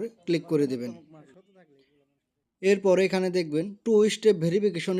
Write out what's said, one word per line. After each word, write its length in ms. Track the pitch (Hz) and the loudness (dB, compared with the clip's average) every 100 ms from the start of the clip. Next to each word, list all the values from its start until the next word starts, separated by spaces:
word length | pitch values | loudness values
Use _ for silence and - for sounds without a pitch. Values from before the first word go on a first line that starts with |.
| 226 _ - | -8 _ -4
ক্লিক 180 | 170 - | -4 -2
করে 140 | 156 139 | -2 0
দিবেন। 200 | 127 120 113 - 156 - - 196 185 160 139 _ _ _ _ _ _ _ - | -4 -10 -14 -20 -20 -20 -20 _ _ _ _ _ _ _ _ _ _ _ -4
এরপর 340 | 190 196 196 180 190 | 0 2 4 2 2
এখানে 220 | 190 185 180 | 0 -2 -2
দেখবেন 280 | 160 151 202 202 233 | -2 -4 -4 -6 0
টু 80 | 214 214 | 4 4
স্টেপ 220 | - 220 180 165 | 2 0 2 0
ভেরিফিকেশন 500 | 196 208 170 180 180 | 0 -2 -4 -4 -4